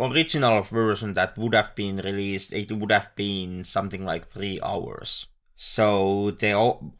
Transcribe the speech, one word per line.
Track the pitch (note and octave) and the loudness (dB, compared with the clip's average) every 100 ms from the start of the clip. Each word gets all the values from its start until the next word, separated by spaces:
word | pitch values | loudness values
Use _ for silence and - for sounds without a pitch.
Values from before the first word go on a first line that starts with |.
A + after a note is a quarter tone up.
original | B2 C3+ D#3+ D3+ B2+ A2 | 0 2 2 2 4 4
version | F#2+ A2+ A2 G2+ G#2+ | 2 0 2 2 -2
that | F#2 F#2 - | -2 -2 -2
would | A#2 | 2
have | A2+ G#2 - | 2 2 -2
been | G2+ F#2+ | -6 -4
released, | F#2+ G2 G2 G2 - | -4 -4 -2 -4 -4
it | - G2+ | -4 -4
would | G#2+ G#2 | -4 2
have | G#2 - | 2 2
been | - G2+ G2 F#2 F2+ | -4 -4 -4 -4 -6
something | F2+ - G2 F#2 | -2 -2 -2 -4
like | F#2+ E2 - | -4 -4 -6
three | - G2 F#2+ | -8 -6 -6
hours. | - F#2+ - - - - - _ _ | -4 -4 -6 -8 -6 -6 -8 _ _
So | - - - G#2+ G2+ F#2+ G2+ G#2 | -6 0 4 4 4 2 2 0
the | G2+ G#2+ | 0 2
o-, | G2+ A#2 - D#2 - | 4 4 2 -6 2